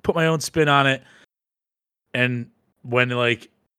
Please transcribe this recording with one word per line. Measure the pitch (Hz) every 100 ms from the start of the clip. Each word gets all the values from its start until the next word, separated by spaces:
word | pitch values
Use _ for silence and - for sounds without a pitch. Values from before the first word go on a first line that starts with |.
put | - 170
my | 160
own | 160
spin | - - 147
on | 143 139
it, | 135 - - _ _ _ _ _ _ _ _ _
and | 123 123 120 117 _ _ _
when, | 123 123 123
like, | 123 120 117 - _ _